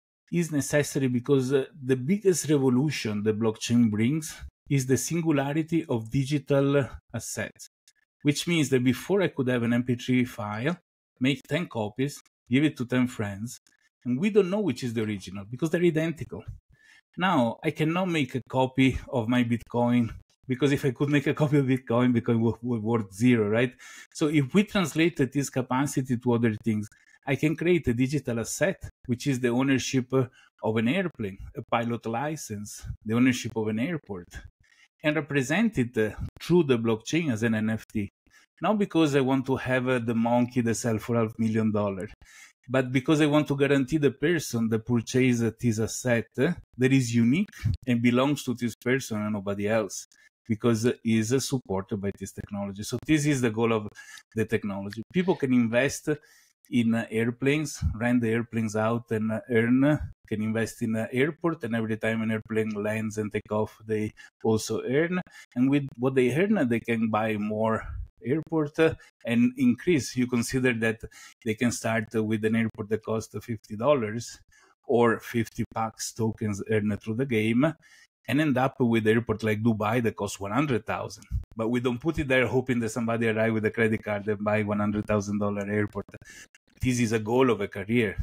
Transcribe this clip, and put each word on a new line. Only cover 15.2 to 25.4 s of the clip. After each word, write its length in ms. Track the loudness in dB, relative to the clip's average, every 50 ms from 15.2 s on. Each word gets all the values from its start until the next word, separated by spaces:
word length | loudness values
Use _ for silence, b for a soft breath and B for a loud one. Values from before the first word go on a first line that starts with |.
| -8 -10 -12 -12 -12
because 260 | -12 -6 -4 -2 -2
they're 120 | 0 2
identical. 640 | 2 2 2 2 0 -2 -4 -6 -10 -12 -12 -12 -12 -14 -16 -18 _ _ b b b b b b b _ _ -2
Now, 420 | 0 2 4 4 2 2 -2 -2 -4
I 80 | -4
cannot 360 | -2 0 0 0 0 0 0 0
make 280 | 0 0 -2 -2 -4
a 60 | -8 -8 -4
copy 500 | 0 0 0 0 2 4 4 4 2 0 -4 -4
of 180 | -2 -2 0 2
my 160 | 2 2 2
Bitcoin, 680 | 2 0 -2 -4 -4 -2 0 2 4 4 2 2 0 -4 -10 -18 _ _ _ _ -6
because 240 | -2 0 2 2
if 140 | 2 2 0
I 60 | -2
could 180 | 0 0 0 2
make 180 | 2 2 2 0
a 60 | 0
copy 240 | 2 2 4 4 2
of 80 | 4
Bitcoin, 500 | 4 0 0 0 0 2 2 4 4 2
Bitcoin 240 | 2 2 2 2 2
would, 160 | 2 0 0 -2
would 200 | -4 -4 -4 -2
worth 320 | -2 0 0 0 -2 -4 -4
zero, 360 | 2 4 4 6 4 4 2
right? 240 | 2 2 0 0 -2 B B B B B B B _
So 140 | -2 -2 2
if 260 | 2 2 0 4 2
we 100 | 2 2
translated 720 | 2 0 0 -2 0 0 2 2 2 2 0 0 0 0
this 160 | -2